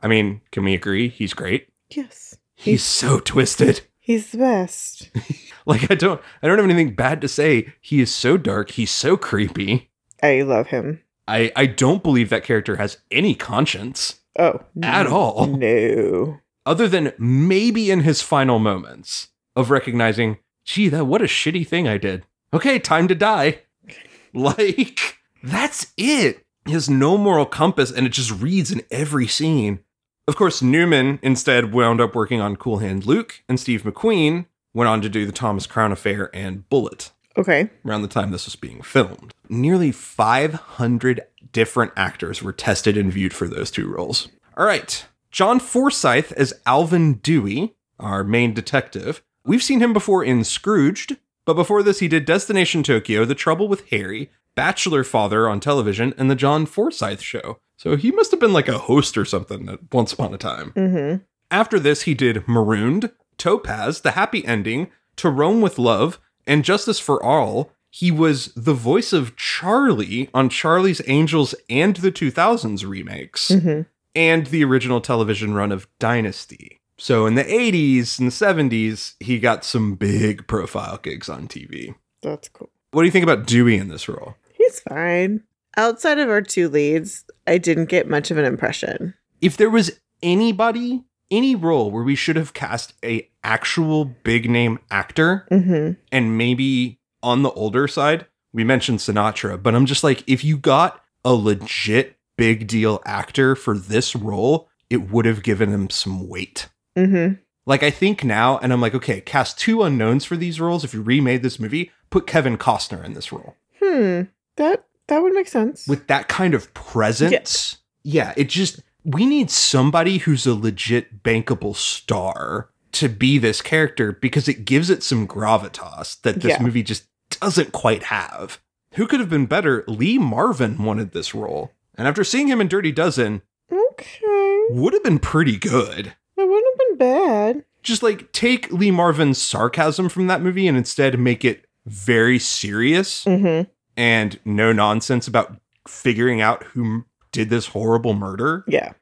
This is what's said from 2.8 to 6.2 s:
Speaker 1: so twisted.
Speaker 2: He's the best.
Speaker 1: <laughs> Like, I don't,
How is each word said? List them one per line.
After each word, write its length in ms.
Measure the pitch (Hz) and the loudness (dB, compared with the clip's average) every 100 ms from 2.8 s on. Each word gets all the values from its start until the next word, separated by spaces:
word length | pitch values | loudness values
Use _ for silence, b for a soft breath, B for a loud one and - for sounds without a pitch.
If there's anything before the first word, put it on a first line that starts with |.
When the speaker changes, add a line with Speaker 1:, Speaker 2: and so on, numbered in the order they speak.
Speaker 1:
so 360 | - - 123 135 | 0 -2 0 0
twisted. 640 | - 131 127 - 147 - - _ | 2 0 0 4 2 2 -6 _
Speaker 2:
He's 320 | - 226 214 | -2 -2 -2
the 60 | 226 | -2
best. 720 | 254 208 180 - - - - 117 | 0 2 -2 -8 -14 -14 -10 -10
Speaker 1:
<laughs> 40 | - 147 B B - | -8 -10 B B -2
Like, 260 | 131 143 | 0 2
I 40 | 185 | 2
don't, 260 | 185 170 | 2 -2